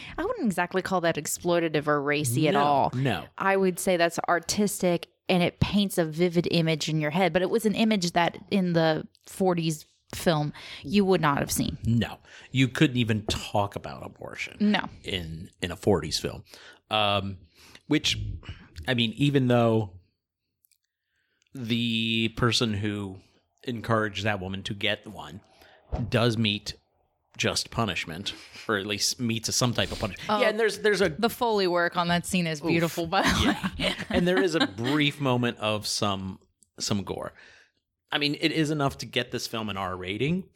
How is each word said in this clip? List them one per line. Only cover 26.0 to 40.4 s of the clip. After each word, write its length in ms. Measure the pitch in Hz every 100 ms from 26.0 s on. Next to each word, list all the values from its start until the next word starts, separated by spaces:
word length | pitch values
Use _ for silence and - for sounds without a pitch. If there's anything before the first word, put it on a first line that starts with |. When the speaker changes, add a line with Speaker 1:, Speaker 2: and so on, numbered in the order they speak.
| 104
Speaker 2:
does 280 | 113 120 113
meet 360 | 110 104 - - _ _ _ _ _ 95
just 340 | 110 85 -
punishment, 600 | - 110 82 - 80 101 - - - -
or 100 | 104
at 80 | 101
least 340 | 104 - -
meets 280 | 120 113 -
a, 20 |
some 220 | - 127
type 180 | 113 95
of 80 | -
punishment. 300 | 107 - -
Speaker 1:
Oh, 120 | 214
Speaker 2:
Yeah, 80 | 220
and 100 | 214
there's, 200 | 220 185
there's 220 | 214 190
a 80 | 185
Speaker 1:
the 200 | 147 226
Foley 380 | - 240 208 185
work 280 | 175 170 180
on 100 | 175
that 160 | 175 -
scene 200 | 185 165
is 120 | 151
Speaker 2:
Oof. 60 | 160
Speaker 1:
beautiful, 400 | 165 165 - 165
by 140 | 190
the 60 | - - 247 202 190 -
Speaker 2:
Yeah. 120 | 190
Speaker 1:
way. 60 | -
<laughs> 80 | -
Speaker 2:
And 180 | 180 175
there 140 | 185
is 140 | 190 156
a 100 | -
brief 520 | 95 120 151 143 143
moment 360 | 135 123 120 110
of 280 | 107 107 98
some, 520 | - 104 98 95 92 _ _ _ -
some 240 | - 104
gore. 300 | 87 87 - - - - _ _ _ _ _
I 60 | 151
mean, 180 | 147 147
it 100 | 165
is 200 | 160 147
enough 260 | 156 139 -
to 60 | 117
get 260 | 127 120
this 160 | 123 -
film 220 | 113 107
an 80 | 95
R 180 | 92 92
rating. 480 | 90 104 139 180